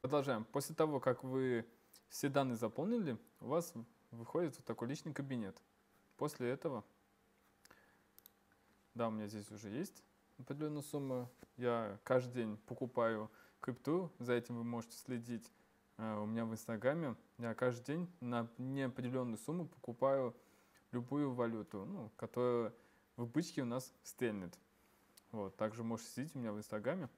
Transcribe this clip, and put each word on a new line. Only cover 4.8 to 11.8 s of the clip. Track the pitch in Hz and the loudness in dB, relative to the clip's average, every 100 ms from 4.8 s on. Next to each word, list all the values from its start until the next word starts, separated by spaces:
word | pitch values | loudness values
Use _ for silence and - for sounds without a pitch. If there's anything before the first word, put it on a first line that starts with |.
| 120 | -2
личный | 139 165 | -4 -6
кабинет. | 143 139 127 101 - _ _ _ _ _ _ | -6 -4 -2 -4 -8 _ _ _ _ _ _
После | 147 - 120 | -4 0 0
этого, | 131 165 127 - _ _ _ _ _ _ _ - - - _ _ - - _ _ _ _ _ _ | 0 0 -2 -6 _ _ _ _ _ _ _ -20 -20 -20 _ _ -20 -20 _ _ _ _ _ _
да, | 113 117 | -2 0
у | |
меня | 110 107 | 0 -4
здесь | 107 101 | -6 -8
уже | 104 107 | -10 -6
есть | 113 202 - - _ _ - | -6 -6 -8 -20 _ _ -18
определенная | 127 147 151 151 | -8 -4 -2 -4
сумма. | 143 147 139 127 123 - - - | -4 -4 -2 -2 -4 -10 -20 0
Я | 123 117 | 2 4